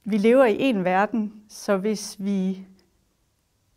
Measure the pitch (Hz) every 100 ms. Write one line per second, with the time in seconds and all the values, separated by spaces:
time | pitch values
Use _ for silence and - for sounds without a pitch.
0 | 202 208 220 262 247 208 269 202 175 185
1 | 208 233 208 - - - - 196 214 208
2 | - - 196 196 190 190 - _ _ _
3 | _ _ _ _ _ _ _